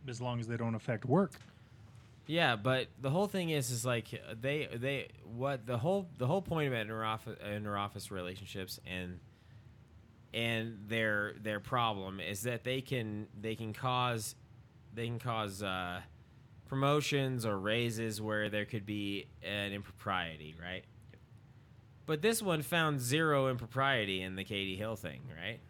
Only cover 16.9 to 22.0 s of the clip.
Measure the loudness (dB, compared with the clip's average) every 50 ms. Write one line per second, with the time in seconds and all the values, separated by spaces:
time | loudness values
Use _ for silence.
16.9 | 4 4 4 2 2 2 2 2 0 0 2 2 0 2 2 2 4 4 2 2
17.9 | 0 0 -2 -2 -2 -2 -2 0 2 2 2 2 2 0 0 0 -2 -6 -4 -2
18.9 | -2 -2 0 0 -2 -2 -4 -8 -14 -10 -6 -4 -2 0 0 -2 -2 -4 -6 -10
19.9 | -14 -8 -2 0 0 0 0 -2 -6 -10 -12 -14 -12 -10 -10 -8 -8 -8 -10 -14
20.9 | -20 -20 -20 -20 -20 -20 -20 -20 -20 -20 -20 -20 -20 -20 -20 -20 -20 -20 -20 -20
21.9 | -20 -16